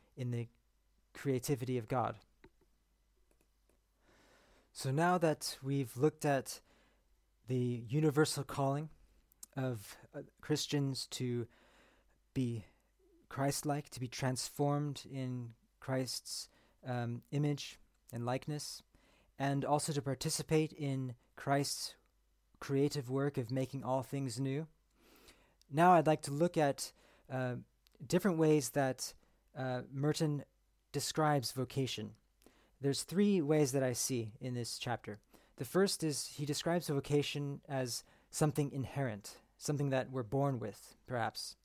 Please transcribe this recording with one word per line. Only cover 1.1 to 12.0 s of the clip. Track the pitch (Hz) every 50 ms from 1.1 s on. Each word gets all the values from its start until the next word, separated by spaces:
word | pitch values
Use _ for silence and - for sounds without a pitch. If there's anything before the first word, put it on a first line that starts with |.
| -
creativity | - - 143 135 127 - - 147 120 123 120 127 123
of | 110 -
God. | 139 127 113 110 110 107 - _ _ _ - - _ _ _ _ _ _ _ _ _ _ _ _ _ _ _ _ _ _ _ _ _ _ _ _ _ _ _ _ _ _ _ _ _ _ _ _ _ _ _ _ _ _ _ _ _
So | - - 135
now | 131 147 165 180 180 180
that | 165 160 151 - - - - - 131
we've | 135 139 139 135 120 -
looked | 120 135 156 151 - -
at | 147 139 135 - - - - - _ _ _ _ _ _ _ _ _ _ _ _ _ _ _ _ -
the | 127 127 123 123 120 120 120 110
universal | 123 151 156 156 127 147 156 - - 147 139
calling | - - - 139 135 139 147 156 156 - - - _ _ _ _ _ _ _ - - _
of, | 139 131 131 123 110 104 - - - - - -
uh, | 143 - - _ _
Christians | - - 151 143 - - - 143 143 139 135 127 - -
to | - - 127 123 120 120 113 - _ _ _ _ _ - - _ _ _